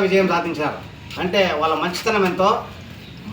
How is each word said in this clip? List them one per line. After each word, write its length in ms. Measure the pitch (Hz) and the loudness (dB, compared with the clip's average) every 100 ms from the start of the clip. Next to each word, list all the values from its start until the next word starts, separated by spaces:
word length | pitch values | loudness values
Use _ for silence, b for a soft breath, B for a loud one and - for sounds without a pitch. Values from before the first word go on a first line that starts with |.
| 190 | 4
విజయం 220 | 190 180 | 4 4
సాధించినారు. 460 | 175 175 147 151 - - - - - | 2 0 -2 -4 -4 -12 -16 -14 -6
అంటే 200 | 180 202 185 151 | -2 2 2 2
వాళ్ళ 120 | 156 160 | 0 0
మంచితనం 420 | 180 180 226 208 185 | -2 -2 0 2 2
ఎంతో 200 | 175 185 - - - - - - - - | 4 4 2 -2 -14 -16 -16 -18 -16 -12